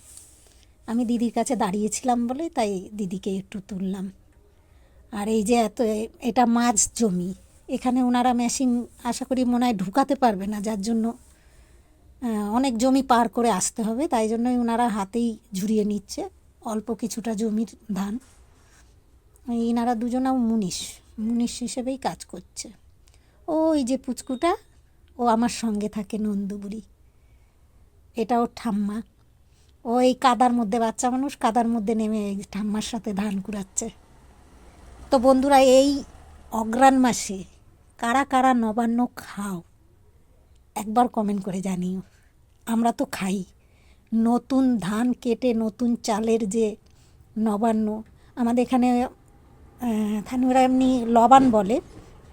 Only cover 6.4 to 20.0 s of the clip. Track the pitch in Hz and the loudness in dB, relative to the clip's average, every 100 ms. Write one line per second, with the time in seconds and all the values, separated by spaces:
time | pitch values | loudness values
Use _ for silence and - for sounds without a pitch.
6.4 | 233 233 240 214 - - 226 180 180 185 | 4 4 2 2 0 0 0 0 -4 -8
7.4 | - - - 254 254 247 247 247 247 240 | -16 -20 -8 -4 0 0 2 2 2 2
8.4 | 240 - 254 240 226 - 240 233 262 254 | 0 0 0 0 -4 -8 -6 -6 -2 0
9.4 | 247 240 247 202 190 269 262 269 247 190 | 2 2 2 0 -2 0 0 2 2 0
10.4 | 196 208 208 214 208 226 226 240 - - | -4 -6 -6 -4 -2 -2 -2 -6 -16 -20
11.4 | - - - - _ _ - - 240 208 | -20 -20 -20 -20 _ _ -20 -8 -4 -4
12.4 | 208 233 277 226 262 269 262 240 233 247 | -2 0 0 2 2 2 4 4 4 2
13.4 | 233 185 - - 214 226 330 240 220 226 | 2 2 0 -4 -4 -2 0 0 0 0
14.4 | 240 247 233 226 240 208 190 233 233 220 | 0 0 0 2 0 0 -4 -2 -2 -4
15.4 | - 190 214 214 208 208 - - 381 - | -10 -6 0 0 0 -2 -6 -10 -10 -12
16.4 | _ _ 240 220 214 220 220 - 226 208 | _ _ -8 -6 -6 -6 -6 -6 -6 -4
17.4 | 226 214 226 - - 185 202 233 - - | -2 -2 -4 -8 -8 -6 -4 -8 -12 -20
18.4 | - - - - - - _ _ _ _ | -20 -20 -20 -20 -20 -20 _ _ _ _
19.4 | - 233 233 233 233 226 | -6 -2 0 0 0 -2